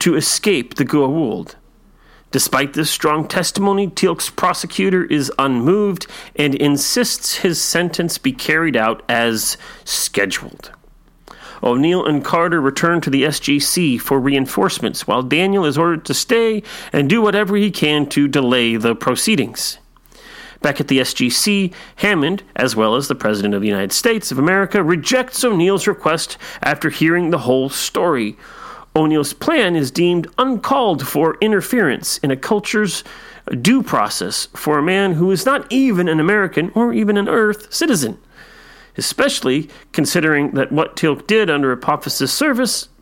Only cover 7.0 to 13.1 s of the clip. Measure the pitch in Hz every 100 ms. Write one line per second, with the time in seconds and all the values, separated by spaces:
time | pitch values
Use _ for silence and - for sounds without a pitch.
7 | - - - - 190 160 - 170 175 -
8 | 170 - 131 131 - 156 165 120 110 113
9 | - 120 117 110 - - - - - -
10 | - - 98 - - - - - - -
11 | _ _ - - - - - 123 156 180
12 | 156 147 135 170 170 165 135 - 170 170
13 | 147